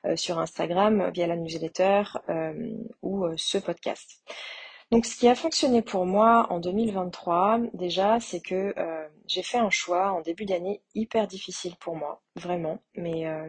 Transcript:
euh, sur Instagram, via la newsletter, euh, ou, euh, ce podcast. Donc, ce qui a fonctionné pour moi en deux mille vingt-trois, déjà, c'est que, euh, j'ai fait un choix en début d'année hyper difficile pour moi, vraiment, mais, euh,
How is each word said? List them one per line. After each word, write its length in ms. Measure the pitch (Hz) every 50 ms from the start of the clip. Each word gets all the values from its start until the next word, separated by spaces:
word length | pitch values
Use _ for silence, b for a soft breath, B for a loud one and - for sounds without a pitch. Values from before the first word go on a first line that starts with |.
| B
euh, 120 | - 165 165
sur 220 | - - 175 165
Instagram, 680 | 160 165 - - 165 160 170 185 202 214 214 202 175 180 175
via 120 | 175 170
la 120 | 170 170 170
newsletter, 680 | 165 160 165 160 165 160 - - 185 196 196 202 208 - - - - -
euh, 460 | 170 160 160 160 156 156 156 - - - - - - _
ou, 220 | - 185 190 196 185
euh, 100 | 165 165 160
ce 200 | - - - 196
podcast. 640 | - - - - - - - - - - - _ _ B B B B B B B B B B B B B
Donc, 140 | 233 233 226
ce 100 | - -
qui 140 | - 247 240
a 60 | 247
fonctionné 460 | - - 330 - - 320 269 240 233
pour 240 | 220 - - 185 180
moi 420 | 185 185 208 220 226 233 233 - -
en 100 | 175 170
deux 140 | 170 180 185
mille 180 | 214 233 220
vingt-trois, 680 | 196 190 180 180 - - - 180 170 175 190 208 226 233 233 233 -
déjà, 460 | 175 180 180 165 180 190 208 226 240
c'est 220 | 226 - - 170
que, 320 | - - 180 190 190 202 - -
euh, 300 | 170 165 160 160 156 151 156 _ _
j'ai 160 | - - 185
fait 160 | 180 - - 240
un 120 | 226 196
choix 420 | - - - 170 175 180 190 196
en 80 | 190 170
début 240 | 160 165 170 175 214
d'année 380 | 190 185 170 175 190 208 - _ _ -
hyper 320 | 214 220 - - 226 208 185
difficile 500 | 190 190 - - 180 - - 175 175 -
pour 160 | - 175 165
moi, 260 | 156 147 147 - - _ _ -
vraiment, 440 | 175 170 175 180 175 165 156 160 - _ _ -
mais, 300 | 175 175 170 165 160 160
euh, 220 | 160 156 156 156